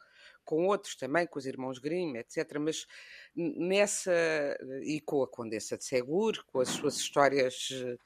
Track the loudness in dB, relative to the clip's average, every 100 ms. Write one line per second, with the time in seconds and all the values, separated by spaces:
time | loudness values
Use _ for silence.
0 | -20 -20 -20 -20 -2 2 2 2 -2 -8
1 | 0 0 0 -4 -6 -6 -6 -6 -4 -2
2 | -2 -4 -6 -6 -4 -2 -2 -4 -8 -16
3 | -20 -20 -12 -6 -4 -2 0 4 2 0
4 | 2 4 4 2 0 -4 -6 -8 -4 -4
5 | 0 2 2 -2 -6 -4 -4 -6 0 0
6 | 2 2 2 0 -4 0 0 0 0 0
7 | 0 6 6 6 2 0 -6 -6 -6 -8